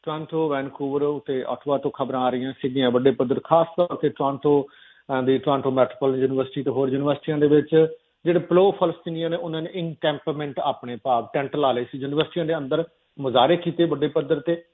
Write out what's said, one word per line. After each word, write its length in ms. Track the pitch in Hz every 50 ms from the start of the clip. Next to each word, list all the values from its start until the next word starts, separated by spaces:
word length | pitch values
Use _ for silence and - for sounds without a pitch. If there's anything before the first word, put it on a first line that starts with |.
ਟੋਰਾਂਟੋ, 460 | _ 165 151 156 160 - 160 160 160 156
ਵੈਨਕੂਵਰ 720 | 143 135 139 135 135 - 143 139 139 143 143 147 147 139 -
ਤੇ 180 | - 135 131 123
ਓਟਾਵਾ 340 | - 123 120 - 143 139 135
ਤੋਂ 120 | - 143
ਖਬਰਾਂ 300 | - - 135 123 135 131
ਆ 100 | 127 127
ਰਹੀਆਂ 220 | 123 127 127 135
ਸੀਗੀਆਂ 380 | 131 _ - 143 127 135 131 123
ਵੱਡੇ 200 | 120 123 127 135
ਪੱਧਰ, 300 | 127 - 135 120 135 - -
ਖਾਸ 220 | - 160 165 165 165 -
ਤੌਰ 200 | - 175 175 -
ਤੇ 120 | - - 147
ਟੋਰਾਂਟੋ, 600 | 147 - 147 135 139 135 - 147 147 143 139 -
ਅਹ, 520 | _ - - - _ _ _ - 135 131
ਦੀ 160 | 127 131 131 131
ਟੋਰਾਂਟੋ 320 | 135 151 139 135 127 135
ਮੈਟਰੋਪੋਲੀਟਨ 520 | 131 131 123 123 - - 143 135 131 131
ਯੂਨੀਵਰਸਿਟੀ 400 | 131 131 135 131 131 131 - 143
ਤੇ 80 | 131 139
ਹੋਰ 180 | 135 131 139 135
ਯੂਨੀਵਰਸਿਟੀਆਂ 500 | 131 135 139 147 143 143 - - 156 147
ਦੇ 80 | 147
ਵਿੱਚ 400 | 147 147 151 147 151 160 160 160 160 160 - _ _ _ _ _
ਜਿਹੜੇ 140 | 160 175 170
ਪ੍ਰੋ 340 | 151 - 175 180 190 202
ਫਲਸਤੀਨੀਆਂ 580 | 190 - 185 170 165 - _ 170 165 160 165 165
ਨੇ, 60 | 170
ਉਹਨਾਂ 260 | 180 175 170 160 160
ਨੇ 80 | 160 170 -
ਇਨਕੈਂਪਮੈਂਟ 840 | 190 170 165 156 _ - 156 147 139 - 165 151 147 151 143 131 -
ਆਪਣੇ 380 | - 143 127 - - 123 120
ਭਾਵ 320 | 117 _ 139 123 117 120 -
ਟੈਂਟ 240 | - 147 139 131 135
ਲਾ 160 | 147 143 135
ਲਏ 120 | 120 120 123
ਸੀ, 140 | - - 135
ਯੂਨੀਵਰਸਿਟੀਆਂ 460 | 135 143 143 151 170 - - 175 165
ਦੇ 120 | 156 165
ਅੰਦਰ 280 | 156 139 131 151 151 165 - _ _ _ _ _ -
ਮੁਜ਼ਾਹਰੇ 360 | 139 135 117 131 120 143 175
ਕੀਤੇ 280 | 175 - 170 - - 170
ਵੱਡੇ 240 | 165 147 135 147 151
ਪੱਧਰ 320 | 156 160 151 139 160 151
ਤੇ। 220 | - 170 170 165 - _